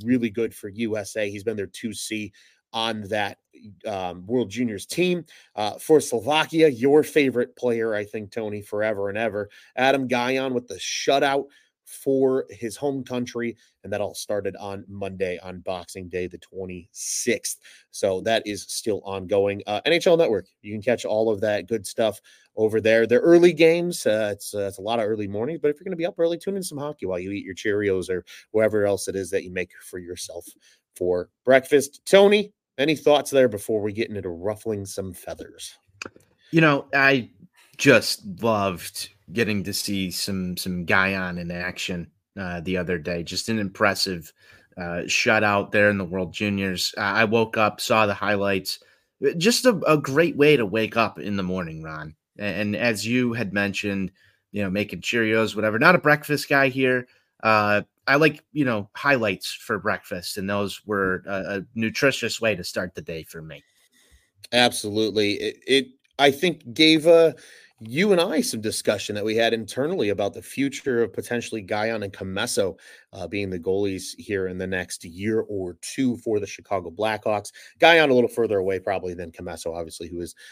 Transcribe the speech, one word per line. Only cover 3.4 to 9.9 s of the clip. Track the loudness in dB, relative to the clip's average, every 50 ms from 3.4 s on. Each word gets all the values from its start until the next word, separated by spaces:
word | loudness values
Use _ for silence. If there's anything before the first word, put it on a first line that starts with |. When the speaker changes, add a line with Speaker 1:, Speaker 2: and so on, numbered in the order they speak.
| _ _ _ -20 -20 -20 -20 _ -8
Speaker 1:
um, | -6 -6 -6 -6 -6 -8 -10 -8
World | -2 -2 -2 -2 -2
Juniors | -2 -4 -4 -4 -4 -8 -10
team. | -8 -4 -2 0 0 0 -2 -6 _ -20 -20 _ _ -6
Uh, | -4 -4 -4 -6 -6
for | 2 4 4 4
Slovakia, | 4 2 -4 -4 -2 0 2 2 2 2 4 4 4
your | 4 4 4 4 6 6 6 6
favorite | 4 2 2 2 4 2 0 -2 -2 _
player, | -4 -2 -2 0 0 -2 -2 -2
I | -4 -6
think, | -6 -8 -10 -10 -8 -8
Tony, | -8 -6 -6 -6 -8 -10
forever | -6 -4 -2 0 0 -2 -2 -4 -4
and | -2
ever, | -2 -2 -2 -2 -4 -6 -6 -10 -20 -20 _ -4
Adam | 0 2 2